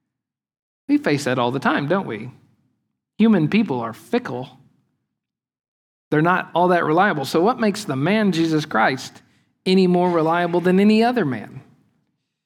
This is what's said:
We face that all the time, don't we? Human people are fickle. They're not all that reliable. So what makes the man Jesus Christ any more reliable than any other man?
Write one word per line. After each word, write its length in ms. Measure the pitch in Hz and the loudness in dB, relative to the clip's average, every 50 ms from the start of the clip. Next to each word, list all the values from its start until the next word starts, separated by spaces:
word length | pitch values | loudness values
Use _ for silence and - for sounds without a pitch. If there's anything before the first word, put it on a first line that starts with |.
| _ _ _ _ _ _ _ _ _ _ _ _ _ _ _ _ _ - | _ _ _ _ _ _ _ _ _ _ _ _ _ _ _ _ _ -2
We 100 | 285 285 | -2 0
face 260 | - 175 147 139 - | 0 0 -2 -2 -2
that 140 | 127 127 131 | -2 -2 0
all 120 | 120 123 | -2 -2
the 80 | 127 135 | -2 -2
time, 300 | - 233 311 220 147 139 | -2 -2 -2 -2 -2 -2
don't 180 | 175 196 165 | -2 -4 -4
we? 260 | 123 113 104 113 123 - - _ _ _ _ _ _ _ _ _ _ _ _ _ _ _ | -6 -10 -12 -12 -16 -18 -20 _ _ _ _ _ _ _ _ _ _ _ _ _ _ _
Human 320 | - 214 226 214 175 156 143 | 0 2 4 4 4 2 2
people 320 | - 214 233 - 135 123 | 2 0 0 0 -2 -6
are 140 | 117 113 113 | -6 -8 -10
fickle. 640 | - - - - 247 247 - 127 123 131 - - - _ _ _ _ _ _ _ _ _ _ _ _ _ _ _ _ _ _ _ _ _ _ _ _ _ _ _ _ _ _ | -14 -10 -6 -4 -4 -4 -4 -8 -10 -12 -12 -16 -20 _ _ _ _ _ _ _ _ _ _ _ _ _ _ _ _ _ _ _ _ _ _ _ _ _ _ _ _ _ _
They're 100 | 151 151 | 0 2
not 300 | 160 175 180 170 - - - | 2 2 2 0 -2 -2 0
all 140 | 165 180 180 | 2 2 4
that 160 | 180 170 151 | 2 2 2
reliable. 400 | 147 156 175 196 208 170 147 135 | 0 2 2 2 2 0 -2 -6
So 160 | - - 160 | -2 0 0
what 180 | 170 226 254 254 | 2 2 0 0
makes 260 | 233 208 185 - - | -2 -2 -2 -4 -6
the 120 | - 135 | -8 -6
man 360 | 131 143 175 208 220 214 196 165 | -4 -2 -2 0 0 0 0 0
Jesus 340 | 160 165 160 156 151 147 | 0 0 0 0 -2 -2
Christ 560 | - - - 220 170 135 123 - - - - - _ _ _ _ _ _ _ _ | -2 -2 0 0 0 0 -4 -8 -14 -18 -20 -20 _ _ _ _ _ _ _ _
any 220 | 185 190 190 185 | 2 2 4 4
more 240 | 180 180 175 180 180 | 4 2 2 2 0
reliable 500 | 175 165 156 160 165 175 175 170 170 180 | 0 0 0 0 0 0 -2 -2 -2 0
than 180 | 165 180 185 190 | 0 2 2 4
any 240 | 202 214 214 220 226 | 4 4 4 4 2
other 220 | 240 247 240 180 | 2 0 -2 -2
man? 380 | 139 123 107 101 - - - - _ _ _ _ _ _ _ _ _ _ _ _ _ _ _ _ | -4 -4 -6 -10 -14 -18 -20 -20 _ _ _ _ _ _ _ _ _ _ _ _ _ _ _ _